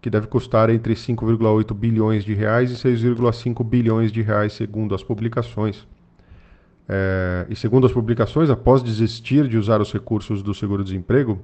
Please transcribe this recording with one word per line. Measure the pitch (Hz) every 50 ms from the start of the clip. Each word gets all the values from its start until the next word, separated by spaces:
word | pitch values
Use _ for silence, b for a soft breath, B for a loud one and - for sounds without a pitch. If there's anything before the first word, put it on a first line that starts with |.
que | - 120
deve | 104 107 107
custar | - - 123 - - - 110 110 113
entre | 113 110 113 113 113
cinco | - - - 120 113 113
vírgula | 110 113 113 113 110
oito | 107 107 107 110
bilhões | 110 101 110 117 113 110 107 110 110 107 101
de | 104 107
reais | 101 107 107 110 120 127 123
e | 123
seis | 113 - 131 123 113
vírgula | 113 123 120 113 123 120
cinco | 113 117 - 127 117 -
bilhões | 120 113 123 123 117 113 110 113 113 110
de | 107 113
reais, | 110 107 104 104 104 107 -
segundo | - 113 104 101 107 110 104
as | 98 92 -
publicações. | - 117 110 113 117 117 123 113 113 - 104 107 107 101 - - - - _ _ _ _ b b b b b b b b b b b b b _
É, | - 98 95 95 95 95 92 92 90 90 90 87 -
e | 110
segundo | - - 110 113 135 127
as | 120 -
publicações, | 123 113 110 120 113 110 104 - 151 165 147
após | 120 113 117 123 131 135
desistir | 123 117 110 107 113 110 - - - - 131 147 151 131
de | 113
usar | 113 101 110 113 104
os | 104 101
recursos | - 104 - - 113 104 101 - 110 98
do | 98 101
seguro-desemprego | 98 - 107 101 101 98 98 95 95 95 87 - 117 139 139 117 101 90